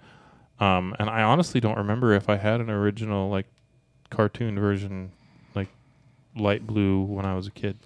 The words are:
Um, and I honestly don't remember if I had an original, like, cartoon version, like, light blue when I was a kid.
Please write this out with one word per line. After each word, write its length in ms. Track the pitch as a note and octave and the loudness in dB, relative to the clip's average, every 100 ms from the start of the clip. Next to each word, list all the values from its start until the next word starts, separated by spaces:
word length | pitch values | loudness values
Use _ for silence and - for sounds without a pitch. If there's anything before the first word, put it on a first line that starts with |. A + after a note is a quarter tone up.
| - - - - _ - | -14 -20 -20 -20 _ 0
Um, 340 | G2+ F#2 F#2 G2+ | 2 2 0 -4
and 120 | G#2+ | -2
I 120 | A2 | 0
honestly 380 | G#2+ C#3 F3 C3 | 4 4 2 0
don't 160 | A2+ G#2+ | 0 0
remember 380 | G2+ A2 B2 | -2 2 4
if 140 | G2+ G#2+ | 4 4
I 60 | G2+ | 0
had 240 | G#2+ A#2 | 0 0
an 80 | A#2 | -2
original, 580 | G#2+ G#2 G#2 A2 G2+ F#2+ | 0 0 -2 -4 -2 -2
like, 180 | F#2+ F#2+ _ _ _ _ _ - | -4 -6 _ _ _ _ _ -8
cartoon 500 | - G#2+ - A#2 G2+ | 0 0 0 -4 0
version, 520 | G2+ G2+ G2 F#2+ F#2 - _ _ _ | 0 0 -4 -10 -12 -16 _ _ _
like, 140 | - G2 _ _ _ _ _ _ | -6 -6 _ _ _ _ _ _
light 320 | - G#2 G#2 A2 | -2 0 0 0
blue 360 | G#2+ G2 F#2+ | 0 2 2
when 240 | G2 G2+ G2 | 0 -4 -4
I 80 | |
was 120 | F#2 G2 | -4 -6
a 40 | |
kid. 260 | - G#2 G2 | -8 -8 -8